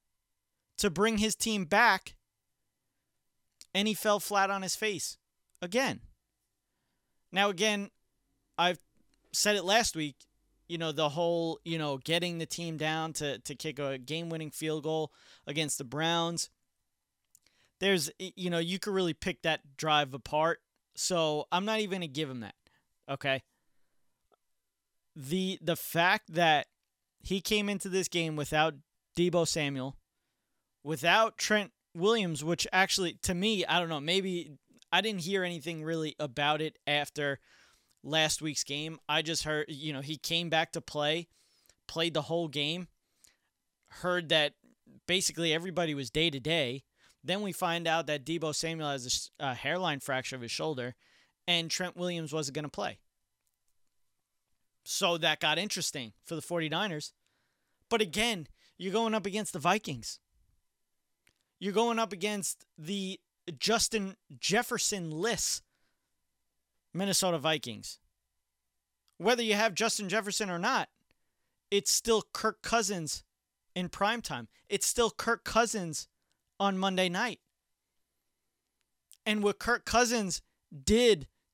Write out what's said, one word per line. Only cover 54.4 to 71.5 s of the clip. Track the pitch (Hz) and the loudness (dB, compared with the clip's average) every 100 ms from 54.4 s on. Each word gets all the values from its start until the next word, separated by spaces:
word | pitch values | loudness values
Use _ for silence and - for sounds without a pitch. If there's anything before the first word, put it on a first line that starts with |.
| _ _ _ _ - | _ _ _ _ -6
So | - 180 170 | 0 2 2
that | 160 151 | 2 2
got | 156 156 | 2 0
interesting | 208 196 - 147 113 - | -2 -4 -4 -6 -10 -14
for | - 160 | -8 -8
the | |
forty-niners. | - 170 156 160 208 151 - _ _ _ _ _ _ _ - | -4 -2 0 -2 -2 -4 -8 _ _ _ _ _ _ _ -2
But | 226 | 0
again, | 196 202 233 196 147 - _ - | 2 0 0 -2 -8 -18 _ -10
you're | 185 | -2
going | 202 226 | 0 2
up | 220 190 | 0 -2
against | 202 190 | -4 -4
the | 170 | -2
Vikings. | 156 214 - 120 - - _ _ _ _ _ _ _ _ _ _ _ _ _ - | 2 2 0 -8 -8 -12 _ _ _ _ _ _ _ _ _ _ _ _ _ -8
You're | 190 | -2
going | 196 233 226 | 2 4 2
up | 226 | 0
against | 190 208 208 - - - - | -2 -4 -2 -4 -8 -14 -14
the | 156 202 190 190 _ _ - 139 | -6 -4 -4 -8 _ _ -14 -2
Justin | - 220 - 214 190 - _ 131 | 2 2 2 0 -4 -10 _ -6
Jefferson-less | - 214 233 226 - 202 165 156 220 208 - - _ _ _ _ _ _ _ _ _ _ _ _ _ | 2 2 2 -2 -2 -2 -4 -2 -2 0 -2 -4 _ _ _ _ _ _ _ _ _ _ _ _ _
Minnesota | 165 196 - 190 165 | -4 0 2 2 2
Vikings. | 151 156 120 104 - - _ _ _ _ _ _ _ _ _ _ _ - | 0 0 -2 -12 -14 -16 _ _ _ _ _ _ _ _ _ _ _ -2
Whether | 185 240 | 2 2
you | 226 202 | 2 4
have | 220 | 2
Justin | 165 220 - 190 | 2 0 0 0
Jefferson | 214 208 - 202 | -2 0 -4 -2
or | 170 | 0
not, | 214 247 - _ _ _ _ _ _ | 0 0 -2 _ _ _ _ _ _